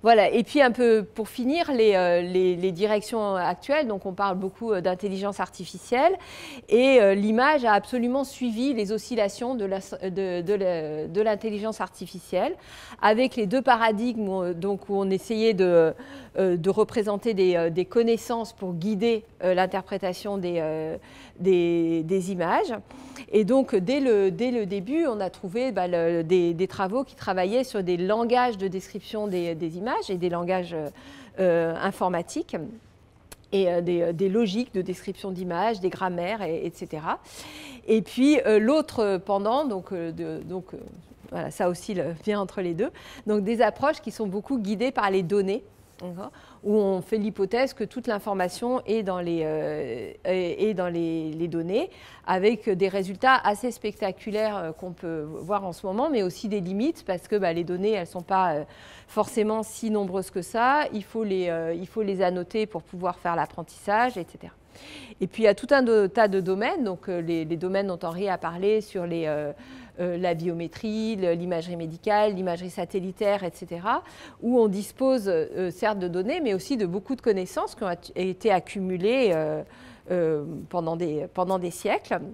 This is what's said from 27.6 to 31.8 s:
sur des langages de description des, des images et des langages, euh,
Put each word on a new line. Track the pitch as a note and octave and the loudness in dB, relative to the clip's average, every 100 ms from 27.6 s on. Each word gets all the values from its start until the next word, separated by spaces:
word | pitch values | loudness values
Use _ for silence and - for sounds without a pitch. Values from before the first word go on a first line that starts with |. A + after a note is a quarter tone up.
sur | B3+ G#3+ | 0 -2
des | F3+ F3 | 0 0
langages | E3+ G#3+ A#3 B3 B3 G3+ | 2 2 2 4 2 0
de | G3 | -4
description | F#3 - G#3 - A3 G#3 | -4 -8 -14 -8 -6 -2
des, | F#3 E3+ | -2 -2
des | E3 E3 E3+ | -4 -6 -6
images | G#3+ F4 G#4 | -4 -4 -4
et | F3+ | -2
des | F3 | -2
langages, | F3 F3 F#3 F3 E3 D3 - - - - - | -2 0 -2 -2 -6 -8 -10 -20 -20 -18 0
euh, | F#3 E3+ E3 E3 | 4 4 2 0